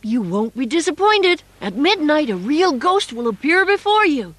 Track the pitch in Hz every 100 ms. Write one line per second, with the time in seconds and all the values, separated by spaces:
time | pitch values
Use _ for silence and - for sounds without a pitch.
0 | 214 233 190 185 226 220 254 302 311 302
1 | 392 427 359 349 - - 196 196 294 415
2 | 302 302 294 190 190 302 370 262 330 381
3 | - 233 240 208 285 349 381 403 403 427
4 | 427 285 185